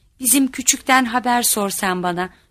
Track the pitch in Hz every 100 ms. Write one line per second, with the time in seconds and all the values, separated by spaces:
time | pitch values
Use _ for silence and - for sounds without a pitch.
0 | _ - 254 277 262 - - 269 - 262
1 | 240 240 247 240 233 214 196 - 196 185
2 | 180 175 185 - _